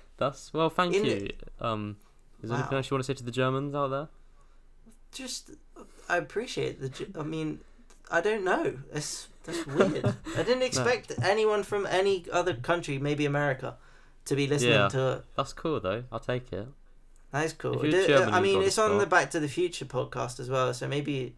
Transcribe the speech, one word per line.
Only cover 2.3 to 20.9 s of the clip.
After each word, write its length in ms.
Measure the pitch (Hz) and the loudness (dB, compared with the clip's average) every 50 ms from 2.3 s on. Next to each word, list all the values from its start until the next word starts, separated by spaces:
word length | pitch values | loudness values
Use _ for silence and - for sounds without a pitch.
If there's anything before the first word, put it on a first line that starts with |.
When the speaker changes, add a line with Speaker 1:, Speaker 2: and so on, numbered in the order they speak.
| - - | -20 -14
Speaker 1:
is 80 | - 110 | -8 -6
there 60 | 120 | -4
Speaker 2:
Wow. 60 | 143 | -4
Speaker 1:
anything 160 | 135 - 135 135 | -2 -2 -2 -4
else 120 | 131 - | -2 -2
you 60 | 139 | -2
wanna 80 | 135 127 | -4 -2
say 120 | - 135 | -4 -6
to 80 | 127 123 | -6 -6
the 80 | 120 | -6
Germans 440 | 113 123 131 131 131 135 143 143 139 | -2 0 0 0 0 -2 -4 -4 -4
out 140 | 147 143 135 | -2 -2 -2
there? 180 | 135 139 151 - - - - - - - - - - - - - - - - 220 - - - - | -4 -4 -8 -10 -14 -20 -20 -20 -20 -20 -20 -20 -20 -20 -20 -20 -20 -20 -20 -20 -20 -20 -20 -18
Speaker 2:
Just, 400 | - - 262 247 247 - - - 311 - - - - 330 220 - - - - - | -14 -12 -10 -10 -10 -10 -12 -14 -20 -20 -20 -20 -20 -20 -20 -20 -20 -14 -6 -2
I 80 | 175 | -2
appreciate 640 | 175 160 139 - 196 240 - - 156 135 127 120 - | -2 -2 -2 -6 -6 -6 -6 -4 -4 -4 -4 -4 -6
the 80 | 131 135 | -8 -10
Ge-, 220 | 135 - - - - 165 | -8 -8 -12 -10 -8 -8
I 40 | 151 | -6
mean, 360 | 156 160 160 156 156 - - - - - - - - - - - - | -6 -4 -4 -4 -4 -6 -8 -12 -20 -20 -20 -20 -20 -20 -20 -8 -2
I 100 | - 170 | 0 2
don't 220 | 170 208 220 220 185 | 2 2 0 0 2
know. 360 | 180 208 302 330 143 - 131 139 - | 0 2 2 0 -2 -4 -6 -12 -8
That's, 360 | - 151 147 - - - - - - - - | -8 -6 -6 -6 -8 -10 -12 -16 -20 -18 -12
that's 220 | - 339 339 330 - | -8 -8 -6 -6 -2
weird. 380 | 135 160 196 196 - 135 - | 4 4 4 4 4 2 0
Speaker 1:
<laughs> 320 | - - - - - - - | 0 0 -2 -6 -6 -2 -2
Speaker 2:
I 60 | 165 | 2
didn't 160 | 208 254 254 | 2 2 2
Speaker 1:
No. 60 | 254 | 2
Speaker 2:
expect 460 | 247 196 139 127 233 254 214 - - 139 - 143 | 0 0 0 2 2 2 0 -2 -8 -4 -2 2
anyone 400 | 180 208 220 214 214 208 208 202 | 2 4 4 4 4 4 2 0
from 220 | - 208 208 202 - | -2 -2 -2 -2 0
any 380 | 160 185 196 202 196 180 170 - | 2 2 4 4 2 0 -2 -2
other 220 | - 175 175 180 170 | 0 0 2 0 -2
country, 440 | 117 123 - 170 170 165 - 143 135 | -2 0 0 0 0 0 -4 -4 -2
maybe 260 | 139 143 147 143 147 | -2 -2 0 0 0
America, 500 | 143 143 147 147 143 131 127 - 120 120 - - - - - - - - - - | 0 2 2 0 0 -2 -2 -6 -10 -12 -12 -20 -20 -20 -20 -20 -20 -20 -12 -4
to 100 | - 143 | -2 0
be 120 | 135 143 131 | 0 2 2
listening 260 | 147 143 123 120 117 | 2 2 4 6 6
Speaker 1:
Yeah. 140 | 107 101 98 | 6 6 4
Speaker 2:
to 340 | 98 131 131 131 127 120 - - - | 2 2 2 2 0 -2 -6 -10 -4
Speaker 1:
That's 180 | - 135 - - | -4 -4 -4 -4
cool, 260 | - - 165 151 117 | -6 -4 -2 -2 -2
though. 240 | 98 92 98 113 123 123 | -2 -2 -2 -4 -6 -8
I'll 80 | 117 113 | -10 -8
take 320 | - - 123 123 123 - - | -4 -4 -4 -4 -4 -6 -8
it. 140 | 92 104 127 139 - - - - - - - - - - - | -8 -8 -10 -14 -20 -20 -20 -20 -20 -20 -20 -20 -20 -14 -6
Speaker 2:
That 140 | - 139 156 | -4 -2 -2
is 80 | 160 156 | -2 -4
cool. 300 | - - 127 123 123 - | -4 -4 -4 -2 0 2
Speaker 1:
If 80 | 151 | 4
you're 100 | 160 185 | 4 6
Speaker 2:
Do, 60 | 190 160 | 6 8
Speaker 1:
German, 260 | 143 135 - - - | 8 8 8 6 4
Speaker 2:
I 40 | 180 | 4
Speaker 1:
you've 60 | 190 | 4
Speaker 2:
mean, 100 | 196 196 | 4 4
Speaker 1:
gotta 100 | 190 190 196 | 4 4 2
Speaker 2:
it's 100 | 190 226 | 4 4
on 140 | 214 208 202 | 4 4 4
the 60 | 208 | 4
Speaker 1:
stop. 80 | 202 170 | 4 6
Speaker 2:
Back 220 | 185 175 143 139 | 6 4 4 4
to 80 | - 170 | 0 -2
the 80 | 151 147 | -2 -2
Future 380 | - 190 180 170 170 - - | 0 0 -2 -2 -2 -6 -8
podcast 540 | 131 - 127 127 123 - 127 123 123 123 - | -4 -4 -4 -4 -2 -4 -6 -6 -6 -6 -8
as 100 | 123 123 | -6 -2
well, 240 | 135 131 127 123 123 | 0 2 2 0 0
so 140 | 120 135 | -2 -4
maybe 460 | 131 | -4